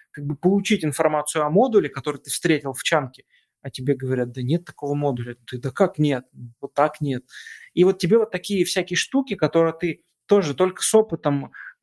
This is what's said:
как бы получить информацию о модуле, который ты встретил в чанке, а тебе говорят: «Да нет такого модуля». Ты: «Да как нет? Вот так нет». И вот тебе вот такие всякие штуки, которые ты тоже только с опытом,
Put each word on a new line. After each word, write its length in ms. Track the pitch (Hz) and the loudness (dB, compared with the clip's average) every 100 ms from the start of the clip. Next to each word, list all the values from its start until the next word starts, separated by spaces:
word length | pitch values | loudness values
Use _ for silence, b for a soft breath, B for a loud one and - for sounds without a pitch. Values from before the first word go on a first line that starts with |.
| b | b
как 140 | - 143 | -10 -8
бы 100 | 139 | -2
получить 480 | 185 202 202 214 156 | 2 2 2 0 0
информацию 600 | 139 160 151 147 160 151 | 0 0 0 -2 -2 2
о 40 | |
модуле, 380 | 165 262 214 151 | 2 4 4 2
который 300 | - 151 143 | -2 -6 -6
ты 100 | - | -6
встретил 420 | - 170 151 139 | -2 0 0 -2
в 100 | 131 | -6
чанке, 420 | - 160 131 - - _ _ _ | 0 0 0 -10 -20 _ _ _
а 80 | 143 | -14
тебе 240 | - 131 131 | -6 -2 -2
говорят: 360 | 131 127 123 | -2 -2 -2
«Да 80 | 123 | -4
нет 220 | 127 165 175 | -2 -2 -4
такого 300 | - 143 147 | -10 -6 -2
модуля». 420 | 147 123 120 120 - | -2 -2 -6 -12 -12
Ты: 120 | 123 | -8
«Да 120 | 131 | -6
как 280 | - 190 - | 0 0 2
нет? 260 | 151 131 - 135 120 - | 0 0 -6 -18 -20 -14
Вот 120 | 139 - | -6 0
так 260 | 151 - | 0 0
нет». 240 | 147 127 - B B B B - | -4 -4 -8 B B B B 2
И 80 | 180 | 4
вот 140 | 185 | 4
тебе 180 | 170 226 | 4 4
вот 120 | 220 | 4
такие 340 | 180 - 196 170 | -4 -2 -2 0
всякие 320 | - 175 175 | -2 -2 -2
штуки, 380 | - 269 269 214 | -2 -2 -2 -2
которые 380 | 151 165 165 160 | 0 2 2 0
ты 240 | 175 147 _ _ - | -6 -6 _ _ 2
тоже 280 | 202 165 135 | 2 4 2
только 280 | 185 185 | 0 0
с 100 | - 220 | 2 2
опытом, 560 | 214 160 151 143 135 B B B | 2 0 -2 -2 -4 B B B